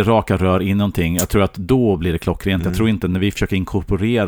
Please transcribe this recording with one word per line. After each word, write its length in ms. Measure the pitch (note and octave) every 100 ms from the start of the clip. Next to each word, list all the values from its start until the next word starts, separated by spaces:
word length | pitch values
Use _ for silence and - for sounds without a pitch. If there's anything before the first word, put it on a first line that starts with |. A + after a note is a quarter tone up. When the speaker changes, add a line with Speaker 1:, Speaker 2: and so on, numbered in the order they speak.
Speaker 1:
det 60 | G#2
raka 260 | A2+ - F#2+
rör 240 | F#2 F#2
in 180 | F#2+ G2+
någonting. 380 | G2+ - E2 F2+
Jag 120 | F#2+
tror 140 | G#2+
att 120 | F#2+
då 420 | - F2 C3 A#2 F#2
blir 160 | F2+
det 60 | E2
klockrent. 440 | - E2+ G2 F#2
Jag 40 | F2
Speaker 2:
Mm. 100 | F2+
Speaker 1:
tror 120 | A2
inte, 200 | G#2 F2+
när 120 | F#2
vi 100 | G2+
försöker 260 | - G2+ F#2+
inkorporera 680 | F2+ G2+ - G2 G#2+ A#2+